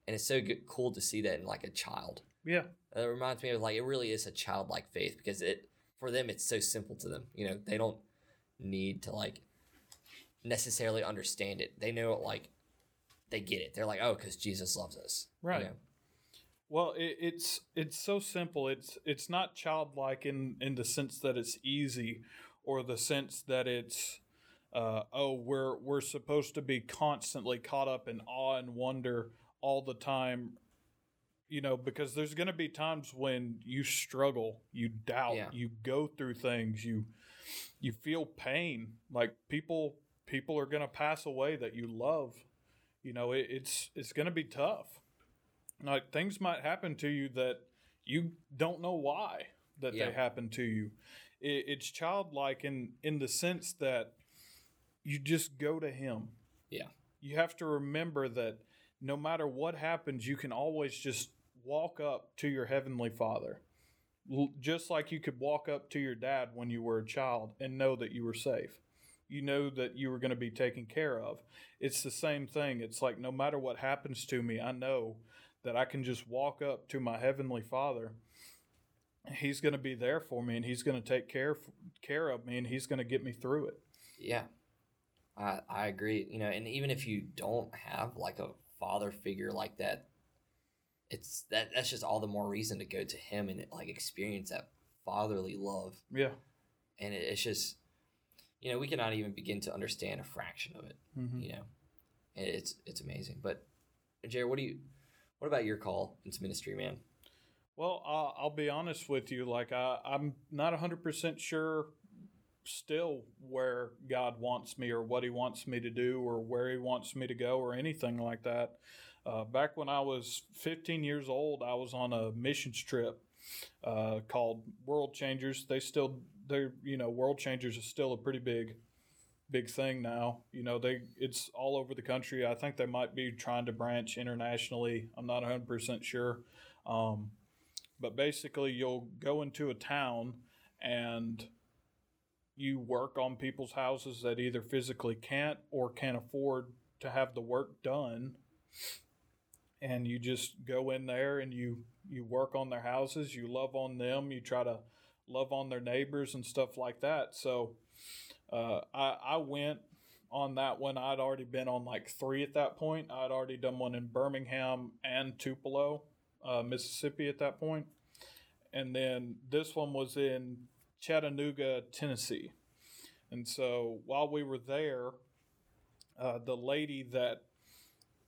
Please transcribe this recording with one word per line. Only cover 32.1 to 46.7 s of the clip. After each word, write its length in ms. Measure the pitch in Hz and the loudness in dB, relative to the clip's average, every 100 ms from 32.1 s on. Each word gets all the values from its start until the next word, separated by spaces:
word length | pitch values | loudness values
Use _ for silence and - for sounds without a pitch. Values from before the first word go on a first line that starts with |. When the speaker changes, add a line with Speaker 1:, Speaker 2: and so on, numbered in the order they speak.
Speaker 2:
there's 200 | 139 151 | 0 0
gonna 180 | 151 185 | 0 0
be 160 | 165 156 | 0 -2
times 440 | 147 160 156 135 | 0 -2 -2 -6
when 460 | 127 135 123 120 113 | -2 0 2 -2 -6
you 200 | 110 131 | -4 -2
struggle, 800 | 131 - - 131 139 123 113 110 _ | 0 0 0 4 4 4 0 -4 _
you 160 | 117 113 | -2 -2
doubt, 480 | 110 110 123 123 113 | 0 0 2 2 0
Speaker 1:
Yeah. 140 | 101 | -2
Speaker 2:
you 180 | 120 117 113 | -4 -4 -4
go 240 | 120 139 151 | 0 0 0
through 280 | - 131 | -2 -4
things, 500 | 117 127 120 110 107 | -2 0 2 2 0
you, 200 | 117 110 107 - - - - - - - | 0 0 -2 -8 -20 -18 -10 -10 -10 -4
you 120 | 131 | -4
feel 340 | 110 151 165 151 | -2 0 0 -2
pain. 720 | - 131 147 170 117 110 113 - | -4 0 2 2 -2 -6 -12 -2
Like, 240 | 120 120 - - | 2 2 0 -4
people, 480 | 151 156 160 147 147 _ _ - | -2 0 0 0 -4 _ _ -4
people 320 | 135 139 151 | -2 0 0
are 80 | 135 | 2
gonna 220 | 147 143 | 0 0
pass 380 | - 151 151 156 | 0 2 2 -2
away 300 | 131 143 147 | 0 0 0
that 180 | 113 | -2
you 120 | 117 117 | -4 -4
love. 480 | 113 131 160 127 - - _ _ _ _ _ | 0 2 2 0 -8 -20 _ _ _ _ _
You 100 | 131 | -8
know, 200 | 120 120 | -2 2
it, 140 | 131 120 | 2 0
it's, 400 | 131 131 - - | -4 -4 -4 -4
it's 180 | - 123 | -8 -4
gonna 160 | 147 170 | 0 0
be 120 | 165 | 0
tough. 560 | 135 - 160 220 - - _ _ _ _ _ _ - - | -2 0 2 0 -8 -20 _ _ _ _ _ _ -20 -8
Like, 280 | 139 139 135 | 0 0 2
things 280 | 156 196 - | 0 0 2
might 220 | 185 160 | 0 2
happen 320 | 147 | 0